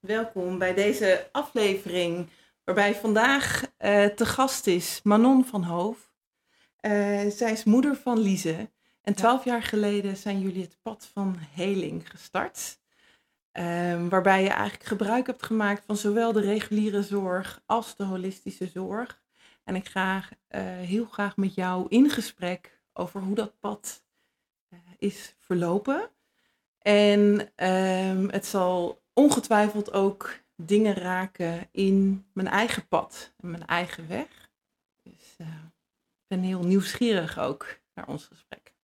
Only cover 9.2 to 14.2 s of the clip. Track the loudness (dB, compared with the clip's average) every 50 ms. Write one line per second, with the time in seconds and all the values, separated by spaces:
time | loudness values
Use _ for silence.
9.2 | 4 4 4 4 0 -2 -2 -2 -2 -2 -2 0 0 0 0 -2 -2 -4 -8 -6
10.2 | -6 -4 -4 -2 -2 -4 -4 -6 -10 -10 _ _ _ -12 -12 -12 -18 -12 _ -4
11.2 | -4 -4 -4 -6 -10 -14 -8 -4 -2 -2 0 -2 -2 -4 -8 -10 -12 -14 -20 -20
12.2 | -20 -8 -6 -6 -6 -6 _ -12 -12 -12 -14 _ _ _ _ _ _ _ _ _
13.2 | _ _ _ _ _ _ _ -8 -6 -4 -2 -2 -2 -2 -2 -2 -2 0 0 2